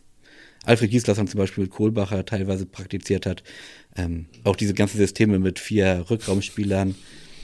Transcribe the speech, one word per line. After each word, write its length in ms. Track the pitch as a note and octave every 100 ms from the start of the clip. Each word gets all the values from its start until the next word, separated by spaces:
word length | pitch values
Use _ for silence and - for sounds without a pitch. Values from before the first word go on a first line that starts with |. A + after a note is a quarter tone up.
| - _ _ - - _
Alfred 260 | - A#2 A2
Gislason 380 | A#2+ A2+ G#2 G2+
zum 120 | G#2
Beispiel 240 | G2 -
mit 80 | G2
Kohlbacher 540 | - G#2+ A2 G2 G2+ F#2
teilweise 400 | G#2 G2 F#2+ F#2+
praktiziert 600 | - F#2 G2 - F#2+ F#2+
hat. 160 | F#2 - - - - - -
Ähm, 300 | F2 E2+ E2 -
auch 120 | - F#2+
diese 180 | G#2
ganzen 240 | F#2+ G2+ G#2
Systeme 400 | G2 - A2 G2
mit 220 | F#2+ F2+
vier 460 | - G#2+ F#2+ F2+ E2+
Rückraumspielern. 840 | A2+ - G2 G2+ - G2+ F#2+ F#2+ F#2 - - - -